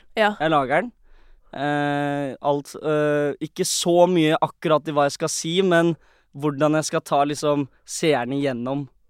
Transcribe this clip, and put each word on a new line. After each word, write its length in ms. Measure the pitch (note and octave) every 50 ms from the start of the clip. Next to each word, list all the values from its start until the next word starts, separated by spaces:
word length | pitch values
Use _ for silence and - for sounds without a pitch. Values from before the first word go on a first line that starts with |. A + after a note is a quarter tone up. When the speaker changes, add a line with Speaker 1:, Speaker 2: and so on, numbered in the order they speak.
| - - -
Speaker 1:
Ja. 200 | A#3 G#3+ G#3 G#3+ -
Speaker 2:
jeg 120 | D3 D#3+
lager 320 | D#3+ D3 C3+ A#2+ C#3 E3 G#3+
den. 100 | B3 - _ _ - - - - - - - _ _ -
Eh, 840 | - C#3 D3 D3 D3 D3 C#3+ C#3+ C#3+ C#3+ C#3+ C#3+ C#3+ C#3+ C3+ B2 - -
alt, 320 | C#3 C#3+ C#3+ C#3+ - - - -
eh, 500 | D#3 D3+ D3+ D3+ D3+ D3 D3 D3 C#3+ C#3 -
ikke 240 | D#3 D#3 - - F3+
så 420 | - - - - F3 E3+ F3 F3
mye 300 | F3 F#3 E3+ D#3 D3+ D#3+ - -
akkurat 440 | D3+ - _ - E3+ D#3 D3+ C#3+
i 60 | D#3+ D3+
hva 120 | D3 C#3+
jeg 60 | C#3 -
skal 160 | - D#3+ D#3
si, 340 | - - - E3 E3 F#3 F#3+
men 340 | F#3+ F3 E3 E3+ E3+ E3 - _ _ _ _ _ _ -
hvordan 380 | C#3 C#3+ D3+ C#3+ C3+ D3+ D3+ D#3
jeg 100 | D#3 D3
skal 160 | - - D#3+
ta 240 | - - D#3+ C#3 C#3+
liksom 440 | C#3+ D3+ - - D3+ D3 C#3+ C#3 B2+ _ _ _
seerne 500 | - - - - D#3+ D3 C3 A#2+ A#2+ C3+
igjennom, 500 | C#3 C#3+ C#3 B2+ A#2 A#2+ C3 C#3 C#3+ C#3+ C3 _ _ _ _